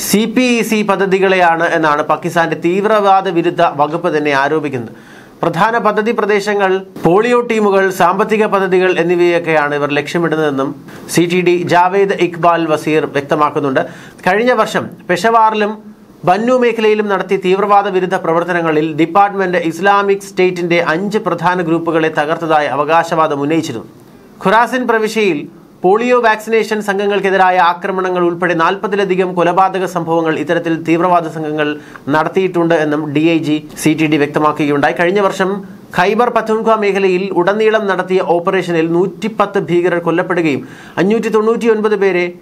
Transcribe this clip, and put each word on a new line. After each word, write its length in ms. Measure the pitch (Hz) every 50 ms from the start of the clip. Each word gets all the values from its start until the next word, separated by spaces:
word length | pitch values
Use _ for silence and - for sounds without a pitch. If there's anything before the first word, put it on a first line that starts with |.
| - -
സി 240 | - 202 226 233 -
പി 40 | 254
ഇ 200 | 254 247 240 233
സി 200 | 220 220 220 214
പദ്ധതികളെയാണ് 840 | 208 202 196 180 196 185 180 196 190 196 190 185 175 170 165 160 170
എന്നാണ് 400 | 165 165 165 160 156 147 151 151
പാകിസ്ഥാന്റെ 520 | 151 156 151 - 170 170 175 165 160 160
തീവ്രവാദ 720 | - - 170 180 202 196 214 220 214 202 196 190 190 180
വിരുദ്ധ 340 | 190 180 165 170 175 156 175
വകുപ്പ് 560 | 170 160 143 143 147 151 156 170 170 180 151
തന്നെ 140 | 151 151 147
ആരോപിക്കുന്നത്. 840 | 143 135 139 147 156 160 151 147 131 123 113 - - - - - - - - - - -
പ്രധാന 360 | 147 170 - 160 196 226 226
പദ്ധതി 340 | 233 196 214 202 214 214 233
പ്രദേശങ്ങൾ, 680 | 233 - 208 196 214 202 202 214 208 202 196 185 185 190 185 - - - -
പോളിയോ 360 | 165 170 202 226 247 240 240
ടീമുകൾ, 480 | 240 240 226 214 214 202 190 196 196 190
സാമ്പത്തിക 560 | 175 185 175 170 185 190 214 170 - 208 214
പദ്ധതികൾ 540 | 214 - 196 190 185 185 185 185 185 180 156
എന്നിവയൊക്കെയാണ് 760 | 170 175 180 175 175 175 170 170 170 160 160 151 147 147 147
ഇവർ 140 | 143 143 139
ലക്ഷ്യമിടുന്നതെന്നും 800 | 147 147 147 147 - 175 170 160 156 160 156 151 139 131 135 147 - - - - - - - -
സി 200 | - 165 175 170
ടി 100 | 175 180
ഡി 140 | 180 180 180 175 175 135
ജാവേദ് 420 | 156 175 180 180 190 202 196 196 196
ഇക്ബാൽ 520 | - 175 165 170 170 165 170 170 165 165
വസീർ 400 | 156 156 151 - 156 151 156 147
വ്യക്തമാക്കുന്നുണ്ട്. 720 | - 127 143 139 139 170 151 147 147 143 156 143 139 131 151 175 - - - - - - - -
കഴിഞ്ഞ 240 | 185 185 208 240 247
വർഷം 360 | 247 220 208 214 - 180 214 - - - - -
പെഷവാറിലും 680 | 175 165 185 226 226 233 220 220 214 214 208 208 214 208 - - - - - - - - -
ബന്നു 280 | 170 180 202 226 247 254
മേഖലയിലും 560 | 254 240 240 226 233 220 214 214 214 214 202
നടത്തിയ 280 | 196 185 175 180 196
തീവ്രവാദ 500 | 180 - 180 185 190 208 202 208 202 202
വിരുദ്ധ 280 | 202 185 185 185 180 190
പ്രവർത്തനങ്ങളിൽ 800 | 180 175 165 160 170 170 175 180 175 165 165 156 160 156 160 151
ഡിപ്പാർട്ട്മെന്റ് 640 | 147 165 170 170 202 202 202 190 196 190 180 175
ഇസ്ലാമിക് 720 | 175 170 165 156 160 196 202 202 202 202 196 196 196 - -
സ്റ്റേറ്റിന്റെ 500 | - - 185 185 180 180 175 175 170 170 - 147 156
അഞ്ച് 240 | 170 202 208 208
പ്രധാന 440 | 214 214 180 170 - 165 180 180 180
ഗ്രൂപ്പുകളെ 500 | - 156 165 165 165 165 160 165 160 156 156 156
തകർത്തതായി 480 | 151 147 165 - 170 156 160 151 147
അവകാശവാദം 760 | 135 123 139 147 147 160 165 165 170 175 160 156 151 147 139
ഉന്നയിച്ചിരുന്നു. 460 | 143 143 165 165 147 - 123 110 90 - - - - - - - - - - - -
ഖുറാസിൻ 420 | 190 202 226 240 226 247 254 247
പ്രവിശ്യയിൽ 600 | 214 233 220 214 214 - 220 214 196 160 147 143 - - - - - - - -
പോളിയോ 380 | 180 196 226 240 247 247 240
വാക്സിനേഷൻ 600 | 226 220 214 214 214 - 226 220 214 214 214 214
സംഘങ്ങൾക്കെതിരായ 760 | 208 202 196 190 208 202 208 196 185 196 190 190 185 185 180
ആക്രമണങ്ങൾ 640 | 180 170 170 175 175 185 196 185 185 185 185 180 180 175
ഉൾപ്പെടെ 300 | 170 175 170 180 170 180
നാൽപതിലധികം 800 | 165 165 170 196 196 226 208 202 202 202 175 185 180 190 180 180
കൊലപാതക 520 | 180 170 170 175 175 190 190 185 190 190
സംഭവങ്ങൾ 540 | 180 185 180 165 160 165 170 165 160 156 -
ഇത്തരത്തിൽ 440 | 151 156 170 165 - 165 165 156 160
തീവ്രവാദ 440 | 160 165 165 180 185 175 175 160
സംഘങ്ങൾ 520 | 160 151 160 156 151 151 156 151 147 147 147 - - - - - 135
നടത്തിയിട്ടുണ്ട് 640 | 143 156 156 160 - 190 190 180 180 175 170 165 165
എന്നും 380 | 160 156 151 147 151 156 151 139
ഡി 60 | 151
ഐ 180 | 156 170 170
ജി 300 | 160 143 151 151 156 151 - - -
സി 160 | - 156 156 147
ടി 80 | 156
ഡി 100 | 151 151
വ്യക്തമാക്കുകയുണ്ടായി. 800 | 151 143 147 143 156 151 151 147 156 156 143 147 147 143 151 170 175
കഴിഞ്ഞ 200 | 175 175 190 208
വർഷം 440 | 196 190 185 - 190 185 202 196 196 - - - - - - -
ഖൈബർ 300 | 180 202 208 208 240 240
പത്തുൻഖ്വ 460 | 233 226 220 220 220 220 226 220 220
മേഖലയിൽ 540 | 214 208 202 185 196 196 185 180 180 196 196 180
ഉടനീളം 540 | 170 175 196 202 220 220 220 214 214 208
നടത്തിയ 340 | 196 185 175 180 180 185 190
ഓപ്പറേഷനിൽ 720 | 180 180 165 175 170 190 190 190 170 175 175 165 160 165
നൂറ്റിപ്പത്ത് 680 | 170 170 196 190 - - - 220 220 - 208 202 - 196
ഭീകരർ 400 | 170 143 170 175 175 180 175 170
കൊല്ലപ്പെടുകയും 680 | 170 170 160 175 180 - 180 175 165 156 131 117 - - - - - - -
അഞ്ഞൂറ്റി 300 | - 170 196 220 226 202
തൊണ്ണൂറ്റിയൊൻപത് 680 | 226 214 220 214 220 233 240 226 240 220 214 208 214 208
പേരെ 380 | 196 196 196 180 175 175 175 175 -